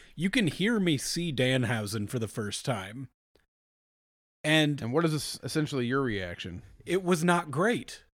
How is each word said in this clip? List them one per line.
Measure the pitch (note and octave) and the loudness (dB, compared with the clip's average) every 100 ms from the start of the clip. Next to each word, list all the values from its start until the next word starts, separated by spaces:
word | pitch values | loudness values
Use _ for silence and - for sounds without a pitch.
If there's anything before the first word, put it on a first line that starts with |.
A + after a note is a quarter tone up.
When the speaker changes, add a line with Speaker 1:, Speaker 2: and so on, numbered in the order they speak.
| - - | -14 -4
Speaker 1:
you | F#3 | 0
can | B3+ F3 | 2 2
hear | - G3+ A3+ | 2 2 2
me | F3 C#3+ | 2 2
see | - E3+ F3 | 0 -4 -2
Danhausen | B2+ B2+ C3 B2 A#2 G#2 G#2+ G2+ | 0 2 4 2 0 -2 -4 -4
for | B2+ | -4
the | G#2+ | -4
first | - G#2 - | -4 -6 -4
time. | - G#2+ F#2+ A#2+ C3 _ _ _ _ _ _ _ _ _ _ _ _ _ | -4 -4 -6 -12 -14 _ _ _ _ _ _ _ _ _ _ _ _ _
And | D3+ D#3 D3 C#3 | 2 4 4 2
Speaker 2:
And | A2+ | 0
what | C#3+ | 2
is | E3 | 2
this, | D3+ - - | 0 -4 -8
essentially | C3 D#3 D3+ C#3 A#2+ | -4 -2 0 0 0
your | C3+ | 0
reaction? | C3 G2+ F2+ E2+ F#2 F2+ - - - | 0 -2 -4 -8 -10 -10 -14 -12 -2
Speaker 1:
It | F3+ | 0
was | F3+ F3 | 2 2
not | F3 F3 D#3 | 4 2 0
great | C3+ G#3 A#3+ - - _ | 0 0 0 -6 -16 _